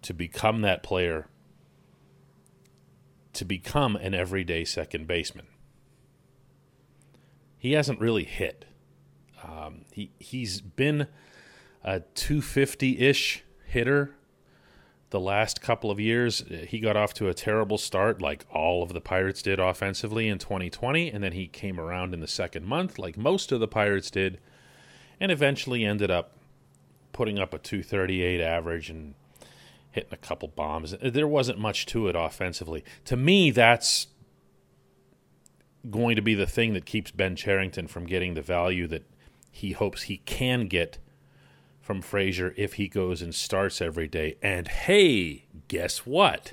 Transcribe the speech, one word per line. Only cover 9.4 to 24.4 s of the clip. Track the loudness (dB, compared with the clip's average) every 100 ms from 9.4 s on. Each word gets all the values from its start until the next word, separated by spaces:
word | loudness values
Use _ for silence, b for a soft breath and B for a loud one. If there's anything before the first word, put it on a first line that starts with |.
Um, | -16 -12 -14 -16 -18
he, | -12 -14 _
he's | -12 -8 -6 -8
been | -10 0 2 2 0 B B B B B B B
a | -4 -4
two | -4 -6 0 0
fifty-ish | 2 2 2 2 0 4 4 4 0 -4 -10 -20 -4
hitter | 0 2 2 0 -8 _ _ _ b b b b b _
the | -4
last | 0 0 0 -2
couple | -2 0 0
of | 0
years. | 2 2 2 -2 -6 -12 -8
He | -2
got | 2 2
off | 2
to | 0 -2
a |
terrible | -2 0 0 2 -2
start, | -2 2 2 2
like | -2 -4 -4
all | 0 2 2
of | 0
the | -6
Pirates | -2 0 2 0
did | -2 2
offensively | 2 2 -4 -4 -4 -2 -2
in | -2
twenty | -4 -6 -6
twenty, | -4 -2 0 0
and | -4
then | -4
he | -4 -10
came | -8 -8 -6
around | -6 -4 -4
in | -6
the | -6
second | -4 -4 -6 -4
month, | -4 -4 -6
like | -10 -2
most | 0 0 0
of | -2
the | 0
Pirates | 2 2 2 0
did, | 0 0 -2